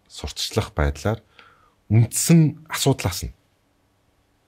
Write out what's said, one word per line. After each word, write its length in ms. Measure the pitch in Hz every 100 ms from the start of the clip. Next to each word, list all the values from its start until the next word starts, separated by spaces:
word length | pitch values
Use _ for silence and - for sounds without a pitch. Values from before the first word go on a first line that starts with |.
| _
сурталчлах 640 | - - - - 110 -
байдлаар 480 | - 73 - 101 113 _ _ - _ _ _ -
үндсэн 760 | 110 113 - - 170 151 - -
асуудлаас 600 | - 143 131 101 - -
нь 40 | - _ _ _ _ _ _ _ _ _ _